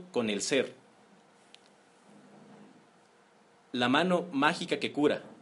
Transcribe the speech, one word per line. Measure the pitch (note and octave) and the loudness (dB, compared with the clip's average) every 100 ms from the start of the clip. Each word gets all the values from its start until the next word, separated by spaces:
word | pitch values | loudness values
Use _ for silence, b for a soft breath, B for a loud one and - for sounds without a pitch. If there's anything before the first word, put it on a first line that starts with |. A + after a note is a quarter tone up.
| - | -6
con | B2 A2 | -4 -2
el | G2+ | -2
ser. | - C3+ - - - _ - - _ _ _ - - _ _ _ - - - - - - - - _ _ _ _ _ _ _ _ _ | 0 0 -2 -8 -20 _ -20 -20 _ _ _ -20 -20 _ _ _ -20 -20 -20 -20 -20 -20 -20 -20 _ _ _ _ _ _ _ _ _
La | B2 B2 | -2 2
mano | C#3+ F#3 F3 - | 2 2 0 -2
mágica | C3+ D3+ F3+ F#3 D3 | 0 0 0 -4 -6
que | A#2 | -4
cura, | - D3 F#2 - - | 2 4 4 -2 -20